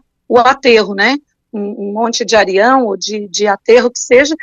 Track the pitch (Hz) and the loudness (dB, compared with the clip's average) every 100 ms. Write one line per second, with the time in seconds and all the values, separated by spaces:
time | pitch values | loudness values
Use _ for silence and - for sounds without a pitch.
0 | _ _ - 233 240 269 269 226 196 196 | _ _ 0 2 2 2 2 2 0 -2
1 | 220 285 _ _ _ 208 202 214 202 208 | -2 -2 _ _ _ -10 -10 -8 -8 -4
2 | 233 233 214 220 190 190 226 269 226 185 | -4 -4 0 0 2 2 2 2 0 -6
3 | 185 214 202 170 208 196 - 240 240 - | -8 -10 -8 -4 -2 -2 2 2 2 -4
4 | - 254 285 320 | 2 2 2 -4